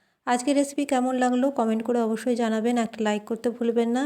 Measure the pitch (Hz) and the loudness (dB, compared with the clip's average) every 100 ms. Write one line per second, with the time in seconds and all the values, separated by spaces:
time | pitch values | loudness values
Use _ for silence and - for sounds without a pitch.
0 | _ _ - 247 254 277 277 294 277 262 | _ _ -2 0 2 2 0 -2 0 0
1 | 254 254 247 247 269 277 226 220 226 240 | 0 2 2 2 2 0 0 0 0 0
2 | 226 220 254 233 233 220 226 240 226 - | 0 -2 -2 0 0 0 0 0 -2 -2
3 | 214 208 208 226 240 226 233 233 233 247 | -2 -2 -4 -4 -4 0 0 2 2 0